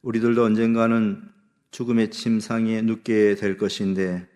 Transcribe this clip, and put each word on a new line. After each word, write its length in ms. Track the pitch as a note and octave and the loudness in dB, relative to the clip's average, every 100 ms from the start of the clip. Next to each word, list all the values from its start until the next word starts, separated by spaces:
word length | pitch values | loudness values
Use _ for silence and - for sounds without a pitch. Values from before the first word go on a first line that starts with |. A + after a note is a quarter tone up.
우리들도 420 | B2 A2+ A#2 A#2+ | -4 0 2 4
언젠가는 760 | A#2 G#2+ A2+ A2+ A2+ A2+ G#2+ G2 - _ _ _ _ | 2 2 2 2 2 2 0 -4 -12 _ _ _ _
죽음의 400 | - B2 A#2 A2 | -10 -2 0 0
침상에 720 | - A#2+ A2+ G#2 A2+ A2 A2 | -2 -2 -2 -2 -2 -2 0
눕게 540 | A2+ A2+ - A2 G#2 G2+ | -2 -4 0 4 4 2
될 220 | G2+ F#2+ | -2 -2
것인데 720 | G2+ - G2+ F#2+ F#2+ F2+ F2+ | -4 -2 -4 -2 -2 -4 -10